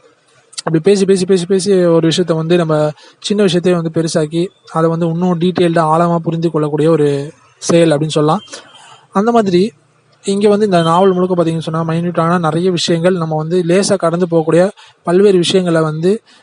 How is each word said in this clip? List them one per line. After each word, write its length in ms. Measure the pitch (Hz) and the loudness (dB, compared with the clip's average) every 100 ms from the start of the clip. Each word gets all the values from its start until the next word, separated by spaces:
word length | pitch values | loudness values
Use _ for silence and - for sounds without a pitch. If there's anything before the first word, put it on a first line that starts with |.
| _ _ _ _ _ - | _ _ _ _ _ -12
அப்படி 200 | - 160 | -2 0
பேசி, 260 | 190 202 | 2 2
பேசி, 200 | 190 196 | 2 0
பேசி, 220 | 185 190 170 | 2 0 0
பேசி 380 | 190 202 185 | -2 0 0
ஒரு 240 | 175 165 165 | 2 2 2
விஷயத்த 260 | 156 170 | 0 -2
வந்து 220 | 160 160 175 | -2 0 0
நம்ம 340 | 160 151 151 - - _ | 0 0 -2 -4 -16 _
சின்ன 260 | - 202 | -4 0
விஷயத்தையே 380 | 196 175 180 175 | 0 0 0 0
வந்து 80 | 165 | -2
பெருசாக்கி, 520 | 165 160 170 151 165 185 _ - | -4 -2 -2 -2 -4 -6 _ -10
அதை 180 | 160 165 | -2 0
வந்து 160 | 165 170 | 0 -2
இன்னும் 340 | 165 185 170 | -2 -2 0
டீட்டெயில்டா 440 | 180 175 175 165 | 0 0 0 2
ஆழமா 320 | 156 160 175 170 | 2 2 2 0
புரிந்து 340 | 170 165 170 | -2 -4 -2
கொள்ளக்கூடிய 400 | 160 151 147 156 | -2 -2 0 2
ஒரு 420 | 160 147 143 147 - _ _ | 2 2 -2 -6 -14 _ _
செயல் 320 | - 170 165 | 0 2 4
அப்படின்னு 180 | 147 156 | 2 -2
சொல்லலாம். 320 | 156 151 185 - - - - - - _ | 0 0 0 -4 -20 -20 -20 -20 -20 _
அந்த 180 | 190 226 | -2 0
மாதிரி 420 | 233 196 175 220 - _ _ _ _ | 2 2 0 0 -6 _ _ _ _
இங்க 240 | - 196 208 | -6 0 2
வந்து 160 | 208 | 2
இந்த 180 | 214 175 | 2 2
நாவல் 300 | 165 170 196 | 2 2 2
முழுக்க 220 | 180 185 | 2 0
பாத்தீங்கன்னு 240 | 180 165 165 | 0 -2 -2
சொன்னா, 340 | 156 160 165 | -4 -6 -4
மைன்யூட்டான 460 | 165 175 170 165 180 | -4 -4 -2 0 0
நிறைய 320 | 160 147 185 | 0 -2 -2
விஷயங்கள், 440 | 170 - 165 175 | -2 -2 0 0
நம்ம 220 | 185 160 156 | -2 -2 -4
வந்து 280 | 156 185 170 | -2 -2 0
லேசா 300 | 185 196 190 | 0 0 0
கடந்து 300 | 170 170 175 | -2 -2 0
போகக்கூடிய 400 | 165 160 160 196 - - _ | 0 2 2 2 -2 -20 _
பல்வேறு 360 | - 180 208 185 | -2 2 4 4
விஷயங்களை 420 | 165 190 175 165 | 2 0 0 0
வந்து 420 | 160 156 175 220 _ - | -2 -2 -2 -2 _ -20